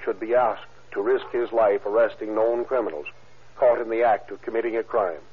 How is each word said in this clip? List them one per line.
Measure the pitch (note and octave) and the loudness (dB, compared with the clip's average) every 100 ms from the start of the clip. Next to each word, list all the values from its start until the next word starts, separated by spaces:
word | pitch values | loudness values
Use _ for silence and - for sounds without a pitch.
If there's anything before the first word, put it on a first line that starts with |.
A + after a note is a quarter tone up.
should | - G2+ | -4 -4
be | A2 A#2+ | 0 2
asked | A#2+ - - - - | 2 0 -8 -20 -12
to | - | -4
risk | G#2+ C3 - | 0 0 0
his | A#2+ A#2 | -4 -2
life | A#2 G#2+ G2+ G#2 | 2 4 2 0
arresting | G#2+ A2+ - G#2+ A2 | 2 2 0 -6 0
known | A2+ A#2+ A#2+ | 0 0 -2
criminals | C3 G#2 D#2 D2 - - - - - | -2 -2 -6 -10 -16 -20 -20 -20 0
caught | B2 A#2 | 4 4
in | A2+ | 0
the | A2+ | 0
act | A#2+ G#2 - | 2 2 -2
of | G2 | -12
committing | - A2+ A2+ A2+ | -6 -2 -2 -2
a | |
crime. | A2 A#2 F#2+ D#2 D2+ | -2 0 0 -2 -12